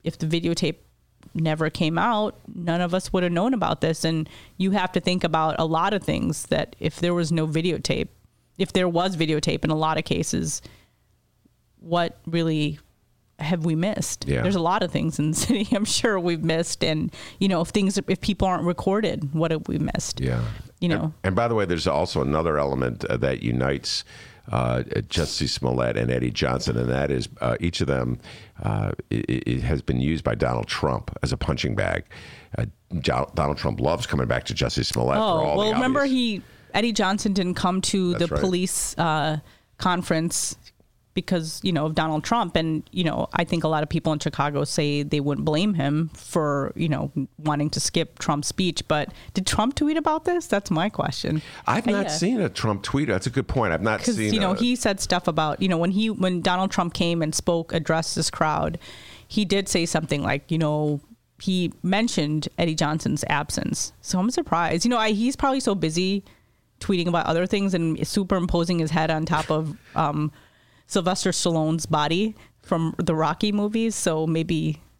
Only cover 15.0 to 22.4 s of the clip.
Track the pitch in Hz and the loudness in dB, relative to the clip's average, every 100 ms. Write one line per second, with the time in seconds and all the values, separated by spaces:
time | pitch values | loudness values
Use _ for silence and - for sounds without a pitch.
15 | 160 151 151 156 - 247 214 208 214 - | -2 0 0 0 0 0 2 0 2 2
16 | 220 196 175 170 160 160 170 - 160 156 | 2 2 0 0 0 0 -2 0 0 0
17 | 170 - - - 196 190 175 208 190 202 | -2 -6 -18 0 2 2 2 2 2 0
18 | - 185 - 196 190 180 175 175 - 202 | -2 0 0 2 2 2 0 0 0 2
19 | 208 - 143 156 160 160 - 151 123 - | 0 -2 -2 0 0 0 -2 -2 -2 -2
20 | - - 131 - - - - - 175 - | -4 -4 -2 0 -2 -6 -14 -4 -2 0
21 | 160 - 95 92 117 110 95 85 85 71 | -2 -2 0 2 2 2 2 0 2 2
22 | 92 87 69 76 | 2 0 2 2